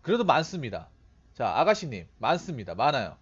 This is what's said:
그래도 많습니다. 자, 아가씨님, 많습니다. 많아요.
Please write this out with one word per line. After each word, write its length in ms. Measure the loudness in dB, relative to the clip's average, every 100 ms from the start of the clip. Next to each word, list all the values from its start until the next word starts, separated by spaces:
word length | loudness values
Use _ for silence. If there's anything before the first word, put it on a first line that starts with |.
그래도 220 | 0 2
많습니다. 640 | 4 2 2 -6 -6 -8 -12 _ _ _ _
자, 140 | -4 0 2
아가씨님, 500 | 4 2 -2 -10 -12 _
많습니다. 560 | 0 0 -2 -8 -6
많아요. 440 | 0 2 2 -4 -10